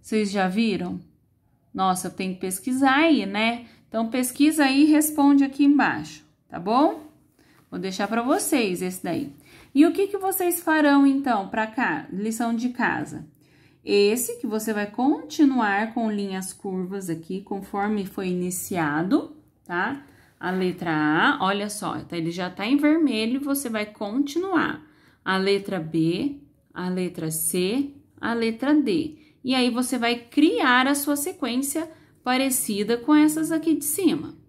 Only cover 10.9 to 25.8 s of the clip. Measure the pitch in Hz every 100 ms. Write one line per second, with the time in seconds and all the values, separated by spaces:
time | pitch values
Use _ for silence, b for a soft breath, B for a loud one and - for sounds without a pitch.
10.9 | 277 277 269 277 220 190 226 220 220 220
11.9 | 151 - 185 214 220 233 233 247 247 202
12.9 | - - - 160 _ b b b b -
13.9 | 285 403 240 - 480 233 214 214 208 208
14.9 | - 262 427 - - 285 262 214 196 220
15.9 | 233 226 208 202 190 185 - 202 185 180
16.9 | 196 185 165 - 185 - 202 190 202 208
17.9 | 214 190 - 190 180 180 180 - 185 151
18.9 | 147 180 269 - - _ _ - 175 202
19.9 | 277 b b b b 180 185 185 180 175
20.9 | 156 151 156 233 277 190 202 208 - 175
21.9 | - - 170 165 170 180 180 208 285 294
22.9 | 320 294 220 226 262 285 277 247 220 208
23.9 | - 208 233 285 330 381 339 - - b
24.9 | b b b - 190 190 202 202 190